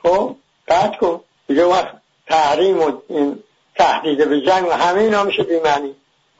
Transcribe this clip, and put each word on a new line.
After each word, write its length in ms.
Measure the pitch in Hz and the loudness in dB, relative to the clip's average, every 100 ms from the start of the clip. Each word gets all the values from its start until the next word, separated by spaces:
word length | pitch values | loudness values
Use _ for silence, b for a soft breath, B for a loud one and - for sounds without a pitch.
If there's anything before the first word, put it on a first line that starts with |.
خب 320 | 170 185 247 - _ _ - | 0 0 -2 -8 _ _ 0
قطع 300 | 170 214 - | 0 0 -2
کن 240 | 185 170 _ _ - | -4 -4 _ _ -4
دیگه، 180 | 143 175 | 0 2
وقت 220 | 185 - - _ _ - | 2 -2 -8 _ _ -2
تحریم 540 | 160 147 151 190 180 | 0 2 2 0 2
و 100 | 156 131 - | 0 -4 -6
این 360 | 165 143 - - _ _ - | -4 -4 -4 -14 _ _ 0
تهدید 540 | 165 131 156 143 147 | 0 0 -2 0 0
به 120 | 143 | 0
جنگ 260 | 135 185 175 | 0 0 0
و 40 | |
همه 300 | 151 170 190 | 0 0 2
اینا 220 | 220 208 | 0 0
می‌شه 200 | 202 196 | -2 -2
بی‌معنی. 520 | 190 165 156 143 143 - _ _ _ _ | -2 0 0 -2 -4 -12 _ _ _ _